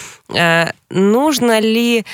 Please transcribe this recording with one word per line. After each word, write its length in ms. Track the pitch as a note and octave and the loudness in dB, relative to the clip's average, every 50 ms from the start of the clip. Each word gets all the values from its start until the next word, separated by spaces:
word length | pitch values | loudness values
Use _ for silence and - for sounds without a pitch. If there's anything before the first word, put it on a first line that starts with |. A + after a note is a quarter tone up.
| - - - - _ - - | -14 -16 -20 -20 _ -8 -4
Э, 360 | - E3+ E3+ E3 E3 E3 - - _ _ - | -2 0 2 2 0 0 -2 -6 _ _ -8
нужно 680 | - F3 G3 G3+ G#3+ B3 C#4+ D#4 C#4+ A#3+ B3 A#3+ A3+ A3 | -2 0 2 2 2 2 2 0 0 0 0 0 2 2
ли, 440 | G#3+ A3 A3 A#3 A#3 A#3+ A#3 A3+ G3+ - | 0 0 0 0 0 0 0 -2 -4 -6